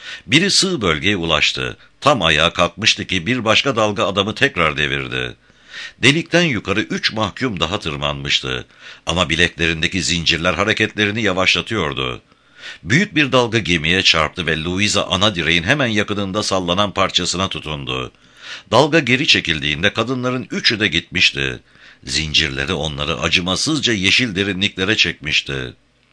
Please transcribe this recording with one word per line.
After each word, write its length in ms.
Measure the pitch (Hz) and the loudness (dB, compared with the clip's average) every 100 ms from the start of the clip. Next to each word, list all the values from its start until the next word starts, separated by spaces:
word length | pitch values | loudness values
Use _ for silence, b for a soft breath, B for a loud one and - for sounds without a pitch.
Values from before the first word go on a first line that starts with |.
| B B B | B B B
Biri 240 | 151 190 | 2 4
sığ 300 | - 196 170 | 2 2 0
bölgeye 360 | 95 78 85 101 | 0 0 0 0
ulaştı. 600 | 82 76 - - 64 - b b | 0 0 0 -2 -6 -8 b b
Tam 220 | 135 139 | 2 2
ayağa 300 | 82 76 80 | 2 4 2
kalkmıştı 540 | - 87 - 110 - 92 | 2 0 0 0 0 -2
ki 200 | 92 82 | -2 -2
bir 180 | 127 | -2
başka 320 | 110 104 139 113 | 2 2 2 0
dalga 300 | 107 98 98 | 0 0 0
adamı 280 | 98 98 | 0 0
tekrar 420 | 104 135 90 78 73 | 0 0 2 0 0
devirdi. 600 | 73 69 65 64 62 57 B B B B B B | -2 -2 -4 -6 -6 -10 B B B B B B
Delikten 400 | 120 151 156 170 | 4 4 2 2
yukarı 380 | 170 107 - 101 | 2 0 -2 -2
üç 320 | - 196 - | -2 -2 -2
mahkum 480 | 110 104 - 127 90 | -2 -4 -2 -4 -2
daha 180 | 82 101 | -2 -2
tırmanmıştı. 880 | 82 71 73 71 69 - 67 62 - B B B - | -4 -4 -4 -4 -2 -2 -2 -6 -8 B B B -2
Ama 220 | 85 82 | 0 2
bileklerindeki 760 | 80 85 - 82 82 85 95 | 2 2 2 -2 0 -2 -2
zincirler 520 | 73 85 78 82 90 | -2 0 0 0 0
hareketlerini 680 | 82 104 101 107 101 104 107 | 0 0 2 0 0 -2 0
yavaşlatıyordu. 1000 | 104 90 92 87 82 113 76 65 64 57 - B B B B B | 0 2 2 0 0 -2 -2 -2 -4 -6 -14 B B B B B
Büyük 320 | - 139 208 | 0 0 2
bir 180 | 151 139 | 0 2
dalga 260 | 127 117 113 | 2 4 2
gemiye 440 | 85 85 76 92 | 2 0 2 4
çarptı 440 | - 82 76 - 80 | 4 4 2 0 -2
ve 160 | 78 | -2
Louisa 420 | 80 92 104 98 | -2 0 0 0
ana 300 | - 92 107 | 0 2 2
direğin 280 | 85 78 85 | 2 0 2
hemen 240 | 82 147 123 | 2 0 0
yakınında 560 | 104 101 104 98 98 | 0 -2 -2 -4 -2
sallanan 520 | 101 95 87 92 104 | -2 0 0 0 0
parçasına 540 | 87 92 - 90 87 95 | 0 0 0 -2 -2 -2
tutundu. 640 | 78 71 76 65 65 62 - B B B B B | -4 -6 -8 -6 -6 -6 -12 B B B B B
Dalga 280 | 113 151 160 | 4 6 4
geri 280 | 120 123 165 | 4 2 4
çekildiğinde 640 | 98 82 80 73 73 98 | 2 2 -2 -2 0 0
kadınların 560 | - 117 127 127 127 - | 0 -2 -2 -2 -4 -4
üçü 300 | 185 - 107 | -2 0 0
de 80 | 104 | 0
gitmişti. 720 | 78 - 90 104 69 67 60 _ B B B | 0 -2 0 0 0 -4 -6 _ B B B
Zincirleri 680 | - 67 78 71 78 67 71 | -6 -4 -2 0 0 -2 -2
onları 480 | 85 78 69 73 64 | -2 -2 -4 -4 -2
acımasızca 720 | 82 92 90 92 - 156 117 | 0 0 0 -2 -2 0 0
yeşil 420 | 110 95 95 127 90 | 0 2 2 2 0
derinliklere 600 | 101 90 98 - 95 113 | -2 0 -2 0 0 0
çekmişti. 800 | 87 76 71 76 - 67 62 - _ _ _ | 0 -2 -4 -4 -2 -6 -6 -12 _ _ _